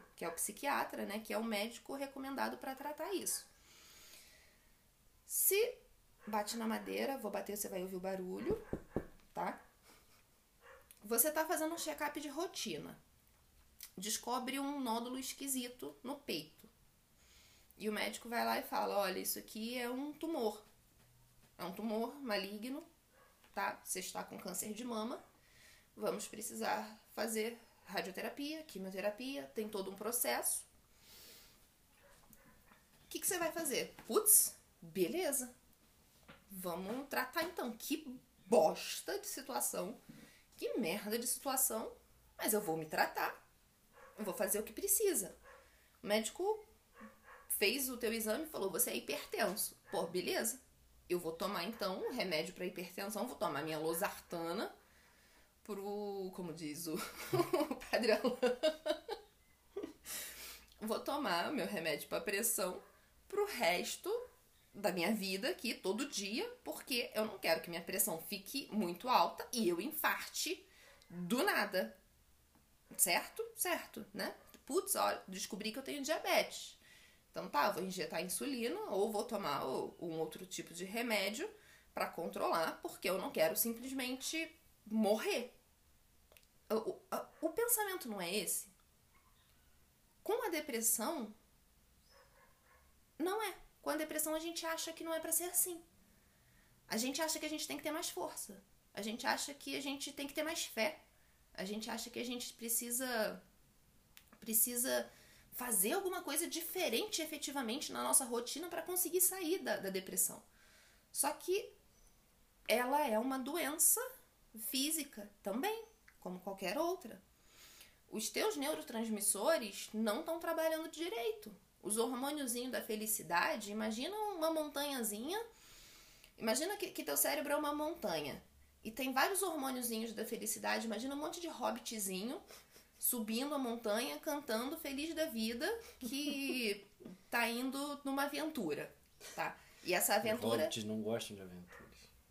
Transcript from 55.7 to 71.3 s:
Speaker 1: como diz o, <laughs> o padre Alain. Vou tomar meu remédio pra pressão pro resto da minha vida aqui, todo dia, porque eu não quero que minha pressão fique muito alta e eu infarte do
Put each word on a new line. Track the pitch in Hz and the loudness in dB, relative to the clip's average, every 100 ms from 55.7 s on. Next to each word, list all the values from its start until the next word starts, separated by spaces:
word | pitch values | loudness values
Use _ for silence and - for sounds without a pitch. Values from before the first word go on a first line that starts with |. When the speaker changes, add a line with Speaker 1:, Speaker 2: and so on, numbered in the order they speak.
| 202 202 208 208 196 185 185 | -6 -4 -2 -2 -4 -4 -4
Speaker 1:
como | 175 | -6
diz | 160 156 151 165 | -4 -6 -4 -2
o, | 175 | -2
<laughs> | - - - | -4 -8 0
o | - 349 320 302 262 - | 2 4 4 2 0 2
padre | 208 226 | 4 6
Alain. | 208 254 - 247 247 311 311 302 311 - - - - - - - - - - - - - - - - - - | 6 6 4 4 4 2 2 0 -2 -2 -8 -8 -20 -20 -20 -12 -8 -8 -10 -10 -8 -8 -10 -12 -14 -18 -6
Vou | 220 220 | -2 0
tomar | - 285 247 170 214 | 0 2 4 2 2
meu | 277 190 | 2 0
remédio | 202 165 147 - | 0 0 0 0
pra | 170 | -4
pressão | - 202 226 - 185 185 - - - - - | 0 2 4 2 0 -2 -10 -20 -20 -20 -4
pro | 392 403 | 2 2
resto | 240 175 175 220 - 339 480 494 - - - - | 4 4 4 2 -4 -2 -2 -2 -14 -20 -20 -20
da | - 190 | -2 0
minha | 180 170 | 2 4
vida | 214 190 190 262 | 2 2 0 0
aqui, | - 226 | 0 -2
todo | - 185 214 277 | -2 0 0 0
dia, | - 196 240 480 - | -2 -2 -2 -2 -6
porque | - 311 - 247 - | -8 -8 -2 -2 0
eu | - 220 | 0 -2
não | 196 | 0
quero | - 165 | 2 2
que | - | 0
minha | 170 | -6
pressão | 185 180 - 165 | -2 0 2 0
fique | - 196 - 269 - | -4 -6 -4 -6 -2
muito | 214 175 180 247 | 0 0 0 6
alta | 226 175 - - | 6 6 2 -4
e | 247 180 | 2 4
eu | 170 | 4
infarte | 240 - 254 190 - - 302 381 - - - - - | 0 2 2 2 -2 -4 -2 -4 -8 -20 -20 -20 -14
do | 175 175 | -6 0